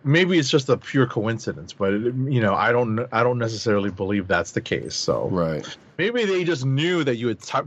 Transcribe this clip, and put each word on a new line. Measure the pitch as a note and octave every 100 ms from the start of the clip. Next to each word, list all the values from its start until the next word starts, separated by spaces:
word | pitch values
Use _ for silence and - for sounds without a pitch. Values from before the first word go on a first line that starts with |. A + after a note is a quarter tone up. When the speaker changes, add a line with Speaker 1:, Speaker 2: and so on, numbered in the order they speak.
Speaker 1:
Maybe | C#3 D#3+ F3+ F3+
it's | C3+
just | D3+ C3
a | B2
pure | - C#3 B2
coincidence, | A#2+ G#2+ A2+ - C#2+ E2
but, | - G2
you | G#2 A#2+ B2+ C3+ B2+
know, | G#2+
I | G2 G#2+
don't, | A#2+ A#2 A2 A#2+
I | A2+
don't | A#2+ B2
necessarily | A#2 A2 A#2 G2+ G2+
believe | F#2+ F#2+ G2+ F#2
that's | F2 E2+
the | -
case. | - C#2 A1+ -
So | - A#1+ A1+
Speaker 2:
Right. | F2+ E2 D2+ - - - -
Speaker 1:
maybe | G3 A#3+ G#3
they | F#3+
just | F3 D3+ C3+
knew | C3+ E3+ F3
that | C#3 A2+
you | A#2+
had | G#2+
t-, | - C3+